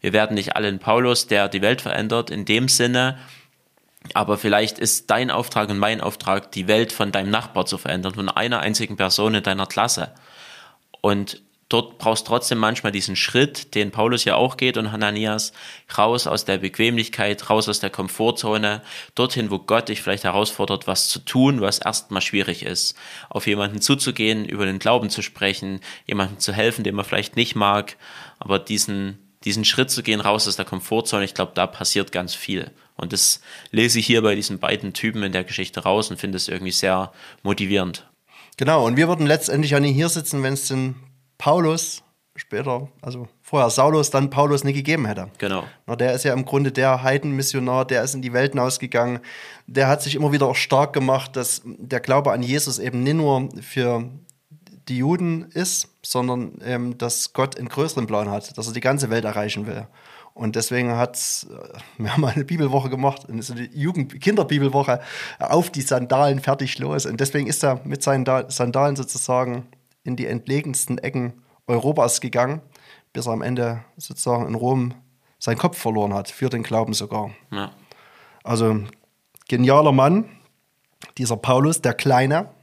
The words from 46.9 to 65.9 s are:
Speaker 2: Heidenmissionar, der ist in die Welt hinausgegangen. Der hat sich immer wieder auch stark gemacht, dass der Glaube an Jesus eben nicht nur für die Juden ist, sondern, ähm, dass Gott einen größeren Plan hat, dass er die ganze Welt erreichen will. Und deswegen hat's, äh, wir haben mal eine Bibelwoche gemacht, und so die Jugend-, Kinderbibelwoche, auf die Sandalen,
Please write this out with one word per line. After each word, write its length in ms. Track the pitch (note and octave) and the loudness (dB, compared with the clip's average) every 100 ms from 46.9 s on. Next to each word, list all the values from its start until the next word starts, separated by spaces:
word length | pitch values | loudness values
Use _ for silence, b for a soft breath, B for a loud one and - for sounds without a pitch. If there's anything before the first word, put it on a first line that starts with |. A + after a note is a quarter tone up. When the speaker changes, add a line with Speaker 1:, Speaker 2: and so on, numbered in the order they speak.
| B2+ | 4
Speaker 2:
Heidenmissionar, 840 | C3 C#3 D3+ C#3 C3+ C#3 B2 B2+ C3 | 2 0 0 -2 -2 -2 0 0 2
der 180 | B2+ | 0
ist 100 | B2+ | 0
in 80 | C3+ | -4
die 120 | B2+ | -2
Welt 180 | A#2+ C#3 | 2 2
hinausgegangen. 680 | C#3 B2 B2+ B2+ A#2+ A#2+ B2 B B B B - | 2 0 -2 0 2 2 -2 B B B B -4
Der 220 | B2+ C3+ | 2 4
hat 140 | D3 | 4
sich 120 | C#3+ | 2
immer 160 | D3+ D3 | 0 2
wieder 160 | C#3+ C3+ | 4 4
auch 80 | |
stark 380 | B2 - C3+ C3+ | 2 2 4 4
gemacht, 420 | C#3+ C3 C3 C3+ | 2 2 0 0
dass 280 | C3 B2 - | -6 -4 -4
der 340 | A#2 - A#2+ B2+ | -8 -16 -6 -6
Glaube 320 | B2+ C3+ C#3 | 2 2 4
an 120 | A2 | 0
Jesus 360 | B2 C#3+ C#3+ A#2 | 0 -2 -2 -4
eben 240 | A#2 B2 | -4 -2
nicht 120 | C3 | 0
nur 340 | D#3+ D3+ C3+ C3+ - | 2 2 2 0 -10
für 480 | - C3+ B2 A#2 B2 C3+ _ _ _ - - - - | -8 -2 0 0 -4 -12 _ _ _ -20 -20 -20 -8
die 120 | B2+ | -2
Juden 460 | C3+ F3 F3 E3 E3 | 0 2 0 -4 -6
ist, 380 | D#3+ F#3 - - _ | -6 -4 -4 -6 _
sondern, 560 | - B2+ B2 B2 A2 - | -4 -2 0 -2 -6 -10
ähm, 360 | A#2+ B2 B2 B2 | -6 -4 -4 -4
dass 340 | A#2+ - - | -4 -4 -4
Gott 260 | - C3 - | -2 -2 -2
einen 100 | A#2+ | -8
größeren 380 | - D#3+ D#3+ A2 | -2 -2 -2 -2
Plan 240 | G#2+ G#2 | -2 -2
hat, 260 | G2+ - - | -4 -8 -10
dass 100 | A#2 | -8
er 80 | |
die 60 | A#2 | -2
ganze 300 | B2+ C#3+ C3 | 0 0 0
Welt 140 | A2+ | 0
erreichen 420 | G#2+ G#2+ G#2 G#2 G#2+ | 0 -2 -4 -4 -6
will. 200 | - G#2+ B B B B | -8 -12 B B B B
Und 220 | - A#2 A#2 | -6 -4 -2
deswegen 400 | A2 B2 B2 A#2 | -2 -2 0 0
hat's, 500 | A#2+ - - - - | -2 -2 -6 -6 -8
äh, 280 | - - - B B | -18 -18 -18 B B
wir 140 | G#2+ | -2
haben 100 | B2+ | 2
mal 100 | C#3+ | 2
eine 120 | B2+ | 0
Bibelwoche 440 | C#3 E3 C#3+ C#3 C3 | -2 0 2 2 0
gemacht, 400 | C3 C#3 C3+ - | 0 0 0 -10
und 140 | A2+ | -10
so 100 | A2+ | -8
die 160 | A#2+ A#2+ | -10 -10
Jugend-, 440 | D3 D3+ E3+ C3+ - | -4 -2 -2 -4 -2
Kinderbibelwoche, 800 | F#3+ G#3 D3 D3 C#3 C3+ C3+ B2+ B B B B | 0 2 2 2 2 2 0 -2 B B B B
auf 300 | - E3 E3+ | 0 2 2
die 120 | C#3+ | -4
Sandalen, 580 | C3+ | -2